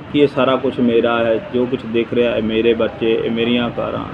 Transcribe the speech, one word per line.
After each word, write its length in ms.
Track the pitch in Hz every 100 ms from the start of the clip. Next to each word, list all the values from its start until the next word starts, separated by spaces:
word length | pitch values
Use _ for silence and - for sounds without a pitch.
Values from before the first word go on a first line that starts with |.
| -
ਕਿ 60 | 147
ਇਹ 100 | 143
ਸਾਰਾ 280 | 143 127 131
ਕੁਛ 220 | 131 120
ਮੇਰਾ 400 | 120 117 117 117
ਹੈ, 320 | 117 110 98
ਜੋ 120 | 123 123
ਕੁਛ 140 | 123 107
ਦਿਖ 260 | 117 113
ਰਿਹਾ 240 | 120 120 113
ਇਹ 60 |
ਮੇਰੇ 320 | 110 110 117
ਬੱਚੇ, 460 | 113 110 - 113 113
ਇਹ 60 | 117
ਮੇਰੀਆਂ 400 | 117 117 120 120
ਕਾਰਾਂ। 340 | - 107 110 107